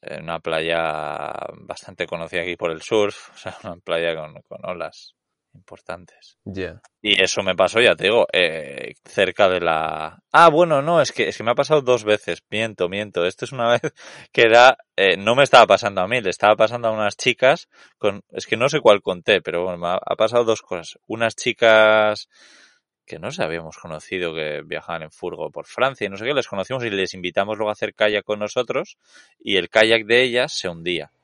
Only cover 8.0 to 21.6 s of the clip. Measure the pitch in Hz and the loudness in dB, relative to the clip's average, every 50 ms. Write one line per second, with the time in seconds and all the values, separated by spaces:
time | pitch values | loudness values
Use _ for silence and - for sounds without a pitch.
8 | - 95 110 120 95 - - 92 90 82 80 80 76 67 69 69 - - - _ | 2 2 2 2 2 2 2 0 0 0 0 -6 -10 -12 -12 -12 -12 -14 -16 _
9 | _ - - - 98 90 90 - 107 95 92 90 85 85 80 80 80 78 78 78 | _ -10 -2 0 0 0 2 2 2 2 2 0 0 0 0 0 -2 -4 -6 -8
10 | 78 78 - _ _ _ - 151 165 170 151 156 175 170 156 139 139 156 175 165 | -10 -12 -12 _ _ _ 6 8 8 8 8 6 2 2 2 0 0 0 2 2
11 | 139 - - - 113 80 - - 107 113 123 147 143 131 156 151 131 123 127 120 | 0 0 -2 -4 -4 -4 -4 -4 -2 -2 0 0 0 0 0 0 2 2 0 0
12 | 107 107 107 104 - - 87 - _ _ - 107 113 113 104 - 90 87 92 101 | 2 0 0 0 0 -6 -10 -10 _ _ -6 -4 -4 -4 -4 -4 -4 -4 -4 -6
13 | 107 104 90 87 85 90 90 _ - - 135 131 117 117 120 120 - 156 _ _ | -8 -6 _ -2 -2 -2 -4 _ -12 -12 -8 -4 0 0 0 0 0 -6 _ _
14 | - - - - - _ _ - 120 113 110 120 123 131 131 _ _ _ _ - | -20 -20 -20 -20 -20 _ _ 4 6 8 8 10 10 8 8 _ _ _ _ 2
15 | 95 98 90 92 98 107 120 131 143 127 - 127 113 92 98 95 - 104 98 95 | 2 2 2 2 0 0 2 2 2 6 8 8 8 8 6 2 2 -2 -4 -2
16 | 90 98 120 127 107 95 85 - - 104 107 104 113 110 117 120 120 113 110 110 | -4 -2 -2 -4 -2 -4 -4 2 2 2 4 4 2 0 0 -4 -4 -4 -2 -2
17 | 107 104 - _ - 131 117 _ - 131 147 - - _ _ _ - _ _ _ | -4 -4 -4 _ -4 -4 -2 _ 2 2 2 2 -2 _ _ _ -20 _ _ _
18 | - 104 101 104 - _ - - 107 - - 110 120 139 147 151 120 120 104 101 | -4 -4 -4 -4 -14 _ -14 -14 -8 -6 -4 -2 -2 -2 -2 2 4 4 4 4
19 | _ - 92 90 82 - 107 92 - - 80 85 90 92 90 87 85 87 90 95 | _ -4 -6 -6 0 0 0 0 0 -2 -4 -4 -4 -4 -6 -6 -4 -4 -4 -4
20 | - - - - 107 110 117 123 120 110 110 104 - _ 98 87 82 - - _ | -4 -4 -2 0 0 0 2 0 0 0 -2 -4 -4 _ -10 -10 -10 -12 -20 _
21 | _ _ 104 113 117 113 - - - 131 113 _ | _ _ -6 -4 -4 -4 -4 -4 -6 -6 -4 _